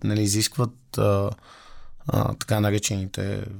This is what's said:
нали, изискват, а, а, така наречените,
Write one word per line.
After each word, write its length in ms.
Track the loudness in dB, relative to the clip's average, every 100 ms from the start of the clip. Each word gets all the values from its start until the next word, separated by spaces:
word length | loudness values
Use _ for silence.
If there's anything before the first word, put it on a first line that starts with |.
нали, 180 | 0 2
изискват, 760 | 2 2 0 0 -2 -4 -8 0
а, 320 | 2 2 0 -4 -16 -20 -18 -16 -14 -10 0
а, 280 | 2 2
така 260 | -2 0 2
наречените, 840 | 2 2 0 -2 -4 -4 -4 -4 -6